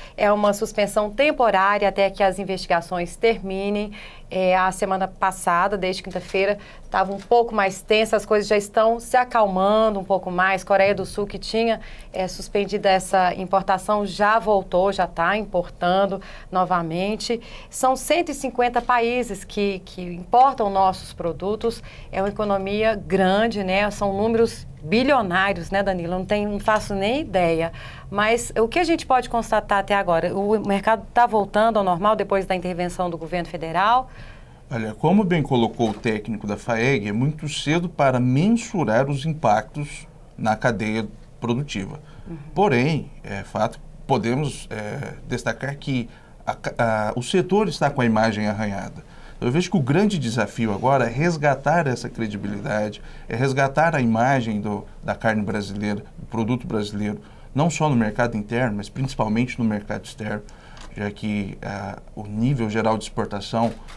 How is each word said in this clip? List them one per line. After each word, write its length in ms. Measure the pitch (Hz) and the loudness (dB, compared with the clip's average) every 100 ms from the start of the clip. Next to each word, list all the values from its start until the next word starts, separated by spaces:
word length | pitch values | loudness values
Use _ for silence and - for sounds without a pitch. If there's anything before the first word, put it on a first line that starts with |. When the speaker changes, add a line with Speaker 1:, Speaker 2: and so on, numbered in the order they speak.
| - - | -14 0
Speaker 1:
É 120 | 208 | 2
uma 220 | 208 208 | 4 4
suspensão 580 | 202 214 - 202 214 208 | 2 -2 -2 0 0 0
temporária 760 | 208 294 294 233 190 196 208 202 | 2 2 4 4 4 4 4 2
até 220 | 190 196 | 2 2
que 120 | - | 4
as 160 | 196 185 | 2 2
investigações 760 | 190 185 - 175 170 180 175 - | -4 -6 0 0 0 -4 -4 0
terminem. 800 | 226 190 190 190 202 208 208 208 - - - | 0 2 -2 -4 -2 -2 -4 -8 -16 -18 -6
É, 220 | 185 185 185 | 0 2 4
a 160 | 185 | 2
semana 380 | 185 196 190 190 | 0 -2 0 -2
passada, 680 | - 190 185 - 170 196 202 | -2 -2 0 0 2 2 0
desde 240 | 185 185 | -2 -4
quinta-feira, 560 | 190 180 175 190 196 202 - - - | -6 -8 -4 0 2 0 -6 -18 -2
tava 220 | 190 190 | 0 0
um 60 | 196 | -2
pouco 360 | - 240 233 | 2 4 4
mais 280 | 220 196 196 | 2 0 -2
tensa, 340 | - 214 220 214 | 2 2 4 2
as 100 | 208 | 2
coisas 220 | 214 208 | 2 4
já 80 | 208 | 2
estão 420 | 208 226 220 233 | 2 2 4 2
se 200 | 226 254 | 2 2
acalmando 840 | 247 240 202 185 196 214 220 196 | 4 4 2 4 4 4 4 2
um 60 | 185 | 0
pouco 260 | 190 185 | 0 0
mais. 320 | 180 185 190 | 0 2 2
Coreia 320 | 190 196 196 196 | 2 4 4 2
do 100 | 185 | -2
Sul, 220 | - 202 | -6 -6
que 100 | 190 | -6
tinha, 440 | - 220 233 214 - - - | -4 0 0 0 -6 -16 -10
é, 160 | 185 185 | -6 -6
suspendido 580 | - - 202 196 202 196 | -6 -4 -2 0 0 4
essa 480 | 185 180 190 180 - | 4 4 2 2 0
importação, 720 | 185 196 190 185 - 214 202 | 0 0 2 0 0 0 -2
já 340 | 165 208 220 | 2 4 4
voltou, 540 | 208 202 - 180 196 | 4 2 2 2 2
já 120 | 196 175 | 2 -2
tá 300 | 170 170 208 | 0 0 0
importando 880 | 208 180 175 - 175 190 196 190 - - - | 0 -2 -2 -2 2 2 2 -2 -8 -16 -4
novamente. 920 | 185 175 180 165 170 196 214 - 233 - - - | 0 2 0 0 -2 -2 -2 -2 -4 -6 -18 -14
São 240 | - 262 | 0 2
cento 360 | 254 - 320 339 | 2 2 0 0
e 40 | |
cinquenta 480 | 277 262 240 240 240 | -4 -4 0 0 0
países 640 | 233 247 233 247 226 190 | 2 2 2 0 -2 -6
que, 360 | - - 202 190 | -8 -2 -2 -2
que 180 | 180 - | -8 -12
importam 680 | 180 175 175 240 269 262 202 | -10 -10 2 6 6 4 0
nossos 420 | 190 190 185 - | 4 2 2 -6
produtos. 720 | - 170 160 185 214 233 - - - - | -6 -4 -4 -4 -2 -2 -4 -8 -16 -8
É 120 | 190 | -2
uma 80 | 196 | -2
economia 680 | 202 208 196 190 208 220 214 | -2 0 0 0 0 2 0
grande, 680 | 151 190 185 196 226 202 185 | 0 2 4 4 2 0 0
né? 260 | 190 208 | 2 0
São 220 | 202 202 | 0 -2
números 520 | 196 226 226 226 - - - | 0 2 4 2 0 -14 -14
bilionários, 840 | 147 214 269 269 196 180 196 175 156 | 0 2 4 4 4 2 2 0 -2
né, 140 | 196 | 0
Danilo? 280 | 196 185 170 | 0 0 -2
Não 140 | 185 185 | -4 0
tem, 220 | 208 208 | 0 0
não 120 | 208 | 0
faço 360 | 214 214 208 196 | 2 2 2 -2
nem 260 | 196 269 | 0 0
ideia. 500 | 302 190 170 165 165 - - - - | 0 2 2 2 -2 -6 -14 -16 -6
Mas 420 | 196 214 233 233 - | 0 2 2 0 0
o 80 | 226 | 0
que 120 | 339 | 2
a 40 | |
gente 220 | 330 330 - | 2 0 2
pode 240 | 254 247 | 2 2
constatar 480 | 233 226 214 202 202 | -2 0 0 2 0
até 160 | 196 202 | 2 0
agora? 400 | 180 165 - 190 | 2 2 2 0
O 240 | 202 214 202 | 0 0 2
mercado 380 | 196 208 220 - | 0 2 0 2
tá 120 | - 240 | 2 4
voltando 520 | 214 196 - 226 220 | 4 2 2 4 4
ao 60 | |
normal 320 | 190 170 208 214 | 2 2 2 2
depois 300 | 202 196 190 | 2 0 0
da 100 | 185 | -2
intervenção 540 | 180 175 175 175 180 | -2 -4 -4 -2 -4
do 80 | 165 | -4
governo 300 | 160 175 165 | -6 -6 -4
federal? 600 | 170 160 165 202 247 254 - - - - - - | -6 -4 0 2 2 0 -8 -16 -18 -20 -20 -10
Speaker 2:
Olha, 240 | 120 110 107 | -6 -6 0
como 280 | 156 196 | 4 4
bem 200 | 190 175 | 4 2
colocou 480 | 131 127 110 - 113 | 2 2 2 2 -2
o 20 | |
técnico 540 | 104 117 110 110 104 104 | 0 -2 -2 -4 -6 -6
da 100 | 101 | -6
faeg, 500 | - 113 123 123 104 | -2 0 2 2 0
é 40 | |
muito 360 | 107 139 151 151 | 0 0 -2 -6
cedo 400 | - 139 165 175 | -6 -2 0 -2
para 320 | - 139 123 | 0 2 4
mensurar 880 | 127 131 196 233 - 190 123 113 139 | 2 4 4 2 0 -2 2 2 2
os 140 | 143 | -2
impactos 840 | 156 156 113 107 - 151 147 - - - - - | -4 0 2 2 0 -8 -10 -10 -16 -20 -20 -4
na 180 | 110 107 | -2 0
cadeia 500 | 127 101 110 110 113 - - - | 0 0 0 -2 -4 -10 -20 -6
produtiva. 600 | 117 120 147 101 95 - - - - | -2 -2 -2 -6 -6 -10 -16 -18 -14
Speaker 1:
Uhum. 100 | 160 - | -14 -6
Speaker 2:
Porém, 580 | 170 208 123 139 147 - - | 0 2 4 2 0 -4 -12
é 200 | - 101 | -10 -10
fato, 360 | - 101 110 - - - - | -6 -2 -2 -2 -16 -14 -2
podemos, 600 | 127 110 131 143 - - | 0 2 0 -2 -6 -10
é, 440 | 110 104 135 107 - - | -8 -6 -8 -8 -12 -8
destacar 480 | 120 - - 131 143 | -6 -4 -4 -6 -8
que 320 | - 127 117 - - - - | -4 -4 -4 -10 -20 -10 -8
a 80 | |
ca-, 200 | - - - | -6 -6 -2
a, 360 | 117 110 107 123 | 0 0 0 -4
o 60 | |
setor 460 | 120 185 175 202 202 | 0 0 2 2 2
está 220 | - 143 | 0 0
com 120 | 139 | 2
a 40 | 120 | 2
imagem 420 | 110 113 104 107 | 4 2 2 -2
arranhada. 560 | 107 107 98 - - - - - - | -2 -4 -4 -8 -12 -18 -20 -18 -6
Eu 120 | 123 | 0
vejo 200 | 147 180 | 0 2
que 60 | 190 | 0
o 40 | |
grande 380 | 127 156 208 190 | 2 2 2 0
desafio 540 | 117 117 104 - 113 | -2 -2 -2 -2 -2
agora 320 | 98 123 139 117 | 0 2 2 2
é 40 | |
resgatar 800 | 123 170 160 143 131 143 170 151 | 0 0 2 0 2 2 2 2
essa 200 | 117 120 | -2 -4
credibilidade, 920 | - 110 101 101 101 104 107 107 107 - - - | -6 -6 -4 -6 -6 -4 -2 -2 -6 -14 -16 -8
é 80 | 113 | -2
resgatar 600 | 135 131 135 139 165 156 | 0 2 2 2 2 2
a 60 | |
imagem 600 | 120 113 123 135 113 104 | 2 4 4 2 0 -4
do, 240 | 104 101 - - | -4 -6 -8 -10
da 120 | - 101 | -8 -2
carne 260 | 117 110 | 0 0
brasileira, 640 | 104 104 98 101 104 104 - - | 0 -4 -4 -4 -4 -4 -8 -16
do 80 | - | -8
produto 400 | 113 110 123 - | -4 -2 -2 -2
brasileiro, 520 | 107 101 104 104 104 - - - | -4 -4 -4 -4 -6 -10 -20 -8
não 160 | 131 165 | -2 0
só 200 | - 156 | 2 2
no 60 | 123 | 2
mercado 420 | 107 107 120 110 | 2 0 -2 -2
interno, 400 | 101 117 127 104 | -4 -2 0 -2
mas 100 | 101 | -6
principalmente 720 | - 131 - 107 110 127 - | -6 -4 -2 0 0 0 -2
no 60 | 113 | -2
mercado 400 | 104 104 101 - | -2 -4 -8 -10
externo, 380 | - 107 107 - - - - - - | -10 -8 -8 -10 -18 -20 -18 -14 -6
já 140 | 104 | -6
que, 480 | 101 107 104 98 95 | -4 -4 -2 -4 -8
ah, 380 | - 101 98 - - - | -8 -8 -8 -10 -14 -14
o 80 | 104 | -8
nível 420 | 104 120 139 110 | -2 0 0 0
geral 280 | 110 110 110 | 0 0 0
de 60 | - | -2
exportação, 680 | - 101 101 - 117 117 - - | -6 -6 -6 -4 0 0 -2 -12